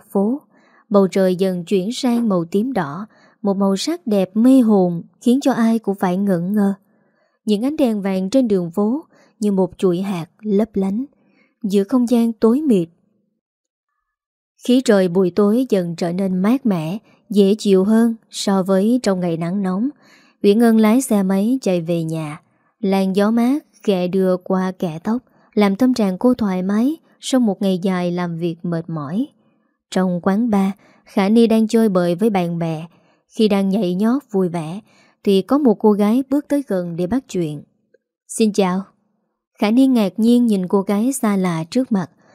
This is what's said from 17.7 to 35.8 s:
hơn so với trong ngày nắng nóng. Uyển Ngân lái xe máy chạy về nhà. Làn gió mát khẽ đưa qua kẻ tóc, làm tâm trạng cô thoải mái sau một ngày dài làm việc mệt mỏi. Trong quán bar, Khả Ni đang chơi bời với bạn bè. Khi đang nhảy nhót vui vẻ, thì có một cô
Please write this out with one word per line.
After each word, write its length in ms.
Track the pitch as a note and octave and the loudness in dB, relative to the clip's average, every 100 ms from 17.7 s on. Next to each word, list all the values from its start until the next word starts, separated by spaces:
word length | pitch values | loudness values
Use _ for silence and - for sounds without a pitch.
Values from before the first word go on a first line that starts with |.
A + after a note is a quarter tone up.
| F#3 | 2
hơn 320 | G3 A3 A#3 A3+ _ | 4 2 2 -2 _
so 340 | - - F#3+ | -8 -2 0
với 360 | F#3 F#3+ G#3 B3 | 2 2 2 0
trong 160 | G#3+ F#3+ | 0 -2
ngày 180 | F3 E3 | -2 -4
nắng 260 | E3+ G3 | -4 -4
nóng. 260 | F#3+ F#3 B3+ - _ _ _ _ | -4 -2 -4 -6 _ _ _ _
Uyển 160 | G3+ G#3 | 2 4
Ngân 180 | A#3 A3 | 4 6
lái 240 | A3 A#3+ | 4 4
xe 220 | C4+ G#3 | 2 0
máy 360 | F#3+ F#3+ G#3 C4 | 0 0 0 -2
chạy 200 | G#3+ F3+ | 0 -2
về 220 | E3 E3+ | -2 -4
nhà. 380 | D#3+ D#3+ D3+ D#3+ _ _ _ _ | -4 -6 -8 -12 _ _ _ _
Làn 360 | G3 F#3+ F#3+ F#3+ | -2 0 0 0
gió 160 | G#3 | 2
mát 340 | A#3 A#3+ D4 - _ | 2 0 0 -4 _
khẽ 240 | - F#3 F3+ | -2 -2 0
đưa 300 | F#3+ F#3 F3+ | 0 0 -2
qua 340 | - F#3 F#3 F3+ | -2 -2 -4 -4
kẻ 200 | F3+ D#3 | -8 -6
tóc, 180 | - A#3+ - _ _ | -6 -6 -8 _ _
làm 220 | - G3+ G3 | 0 0 2
tâm 180 | B3+ | 0
trạng 240 | B3 G3+ F#3 | 2 -2 0
cô 160 | B3 | 0
thoải 300 | B3+ G#3 F#3 | 0 -2 -2
mái 340 | F#3 G#3 B3+ D#4+ _ _ | -2 0 -2 -4 _ _
sau 220 | - C4 | -4 0
một 200 | A#3 F#3 | 0 0
ngày 180 | G3 F#3 | -2 -2
dài 300 | F#3+ F#3 F3+ | -2 -2 -2
làm 260 | F3 F3 E3 | -4 -6 -4
việc 180 | E3+ E3 | -6 -6
mệt 260 | F3 E3 E3 | -6 -6 -6
mỏi. 380 | D#3+ C#3 F#3 C#4+ _ _ _ _ _ - | -8 -6 -6 -6 _ _ _ _ _ -8
Trong 280 | F#3+ F#3 F3 | -2 -2 -2
quán 260 | G3 G3 A#3+ | -2 -2 0
bar, 220 | G3+ F#3+ G3 _ _ _ | 0 -2 -4 _ _ _
Khả 240 | - G3 | -2 2
Ni 180 | A3+ A#3 | 4 4
đang 200 | A3 A3 | 4 2
chơi 220 | A3+ A3+ | 2 2
bời 260 | F#3 F3 E3+ | 2 0 0
với 140 | A3+ | 0
bạn 300 | G3 E3+ E3+ | 0 -2 -4
bè. 260 | E3 D#3 E3 _ _ _ _ - | -6 -6 -10 _ _ _ _ -2
Khi 100 | G#3+ | 0
đang 220 | G3 G3 | 2 0
nhảy 260 | G3 F3+ F3+ | 0 -2 0
nhót 280 | A3 C4 - | 0 -2 -2
vui 180 | G3 F3+ | -2 -2
vẻ, 300 | E3+ D#3 F#3+ - _ _ _ | -4 -8 -12 -16 _ _ _
thì 180 | - G3 | 0 0
có 160 | F#3 C#4 | 2 2
một 160 | C#4 | 2
cô 120 | G#3 | 2